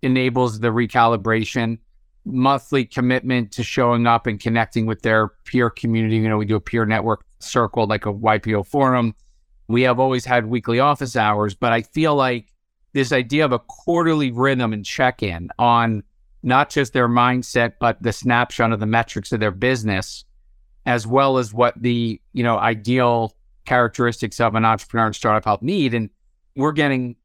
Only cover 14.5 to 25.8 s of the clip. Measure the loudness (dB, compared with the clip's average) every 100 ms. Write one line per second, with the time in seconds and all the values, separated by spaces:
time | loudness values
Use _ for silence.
14.5 | 0 -2 -4 -8 -2 -2 0 -6 -6 -10
15.5 | 0 2 4 2 -2 -6 _ _ _ 0
16.5 | 2 2 -2 -2 0 2 2 2 0 -2
17.5 | 0 -2 0 -2 0 -4 -2 0 0 0
18.5 | 0 0 0 0 0 0 -6 -6 -2 -2
19.5 | 0 -2 0 -2 -4 -4 -14 -20 _ _
20.5 | _ _ _ -2 -2 0 2 2 2 -2
21.5 | 0 0 2 -2 0 -2 -6 _ -2 0
22.5 | 2 0 -2 0 2 2 0 -2 -8 _
23.5 | _ -2 0 0 0 -2 -2 -8 -2 0
24.5 | 2 2 0 -2 -2 -2 0 0 0 0
25.5 | -2 -2 -2